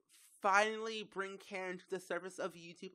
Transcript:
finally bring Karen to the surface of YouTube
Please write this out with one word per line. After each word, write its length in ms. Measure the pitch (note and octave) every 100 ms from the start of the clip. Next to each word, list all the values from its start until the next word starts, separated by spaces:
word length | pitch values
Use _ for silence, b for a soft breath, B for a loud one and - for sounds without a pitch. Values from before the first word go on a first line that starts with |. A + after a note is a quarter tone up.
| _ - - _
finally 640 | G3+ G3 G#3+ A3 A3+ A3
bring 340 | G#3 F#3 F#3+ G3
Karen 420 | - G3 F#3 F#3
to 120 | -
the 100 | F#3
surface 380 | - F3 F#3 F#3
of 160 | F3+
YouTube 380 | E3+ E3+ E3+ F#3